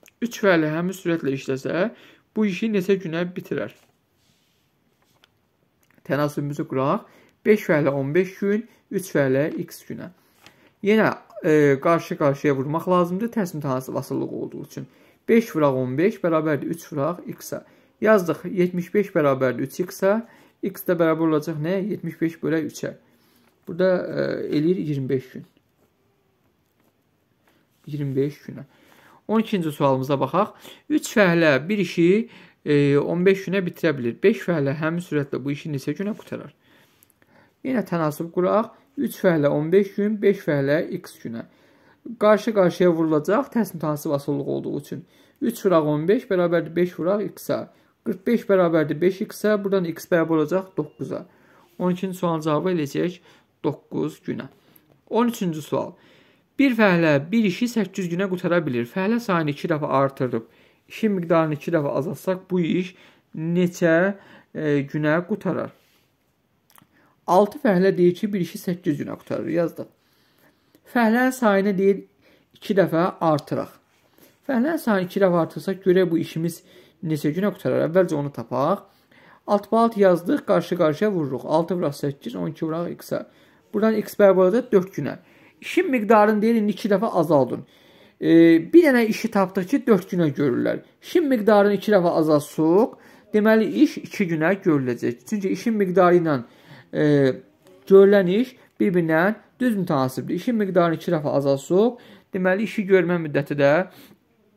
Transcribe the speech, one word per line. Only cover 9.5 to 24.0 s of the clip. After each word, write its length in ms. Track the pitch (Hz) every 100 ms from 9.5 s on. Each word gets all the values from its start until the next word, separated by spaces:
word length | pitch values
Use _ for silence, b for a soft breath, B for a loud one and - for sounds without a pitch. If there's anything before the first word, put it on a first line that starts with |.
| - 175
x 160 | - -
günə. 200 | - 180 - b b b b b b
Yenə, 300 | 196 220 160 - - 640
e, 320 | 180 151 143 139
qarşı-qarşıya 760 | 170 165 - 170 147 143 151 135
vurmaq 320 | 135 160 180
lazımdır, 400 | 180 175 185 233 233
tərs 160 | 175
mütənasib 460 | 151 147 127 131 123
asıllıq 340 | 131 135 135
olduğu 300 | - 143 143
üçün. 220 | 143 143 135 b b b -
Beş 280 | 226 233 160
vuraq 180 | 143 131
on 220 | 127 131
beş 240 | 196 220
bərabərdir 480 | 175 160 156 143 165
üç 200 | 165 -
vuraq 340 | 151 147 175 240
x-ə. 340 | - - - - b b b
Yazdıq, 440 | 214 214 175 143 180
yetmiş 400 | 180 180 180 175
beş 140 | 208 196
bərabərdir 580 | 170 143 131 131 123 135
üç 140 | -
x-ə, 400 | 180 - 190 220 233 B B B
x 220 | 196 185
də 120 | - 175
bərabər 300 | 165 160 165
olacaq 260 | 151 151 151
nə? 140 | 156 190 208
Yetmiş 300 | 165 165 -
beş 180 | 165 165
bölə 180 | 147 160 -
üçə. 260 | - - - b b b b b b -
Burada, 220 | 175 185 185